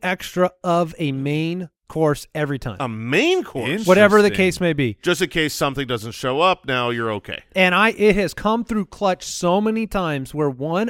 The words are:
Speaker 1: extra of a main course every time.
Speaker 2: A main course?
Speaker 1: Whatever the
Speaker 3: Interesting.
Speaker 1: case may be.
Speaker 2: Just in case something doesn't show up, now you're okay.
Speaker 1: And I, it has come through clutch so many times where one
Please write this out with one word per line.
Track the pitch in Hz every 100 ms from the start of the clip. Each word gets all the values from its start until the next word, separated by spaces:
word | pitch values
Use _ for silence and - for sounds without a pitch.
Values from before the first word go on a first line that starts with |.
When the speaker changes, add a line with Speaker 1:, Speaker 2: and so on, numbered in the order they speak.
Speaker 1:
extra | 185 185 - 180 180 -
of | 180 175 165 -
a | 156
main | 135 139 151 165 180 175 _ _
course | 160 156 143 -
every | 156 147 139
time. | 127 98
Speaker 2:
A | 127
main | 110 117 170 311 370
course? | 277 135 117 185 196
Speaker 1:
Whatever | 185 208 208
the | 202
Speaker 3:
Interesting. | 196 190
Speaker 1:
case | -
may | 180
be. | 151 127 101
Speaker 2:
Just | 175 175
in | 175
case | 170 151
something | - 147 135 131
doesn't | 120 113
show | - 131 135
up, | 180 180 135
now | 127 120
you're | 120 113
okay. | 104 - - -
Speaker 1:
And | 190 185 180
I, | 208
it | - 208 208
has | 180
come | - 208 226
through | 233 214 196
clutch | - 202 180
so | - - 175 185
many | 214 220 220
times | 202 170 143 131
where | 147 147
one | 127 147 170